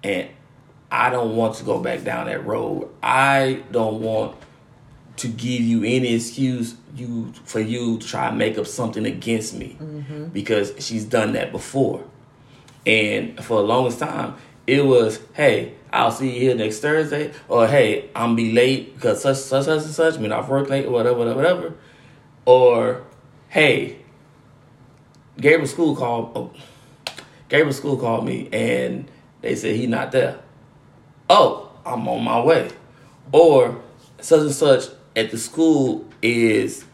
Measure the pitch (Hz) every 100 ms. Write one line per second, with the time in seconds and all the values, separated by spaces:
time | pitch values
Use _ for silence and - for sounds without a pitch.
0 | 101 95 - - _ _ _ _ _ 123
1 | 120 123 117 110 113 110 90 117 123 120
2 | - - - - - 104 - - - -
3 | - 131 139 139 131 131 - 117 110 110
4 | 113 110 107 - - _ _ - - -
5 | - - 127 110 120 123 117 113 104 127
6 | 123 117 117 - 131 127 117 - - 135
7 | 120 117 107 - - 113 110 120 120 113
8 | - 113 110 110 110 - - - 113 110
9 | 110 90 113 113 107 - - - 156 151
10 | 139 151 156 170 - 107 101 - - 113
11 | 107 117 107 - - 110 - 139 131 -
12 | - - - _ - - - - - 110
13 | 104 104 - - - 110 104 120 127 117
14 | 151 151 127 - - - - 135 143 123
15 | 110 107 - - 147 104 - - - -
16 | 120 113 131 123 131 120 110 107 147 156
17 | 151 147 147 - - 120 110 139 127 117
18 | - - 117 117 113 113 127 131 120 -
19 | 120 104 139 135 - 135 139 156 156 -
20 | 165 156 - - 110 135 139 139 135 123
21 | 117 120 117 127 156 180 170 - - -
22 | - - - _ - 127 123 117 113 -
23 | - - - - _ - 151 117 - -
24 | - _ _ _ _ _ _ _ - _
25 | _ _ _ - 143 160 139 - 165 139
26 | 120 117 117 110 92 - - - - -
27 | - - - - - 143 156 135 151 127
28 | 120 113 113 - - 127 117 101 - -
29 | 131 - _ _ 113 - 110 107 123 127
30 | 131 131 117 - - - - _ _ -
31 | - - _ 196 - - - - - 123
32 | - - 117 117 135 156 - - - -
33 | - _ - 143 165 - - - - -
34 | _ - - 156 151 135 151 131 - -
35 | _ - 110 113 - - 160 147 131 76
36 | - - 113 117 113 107 92 - -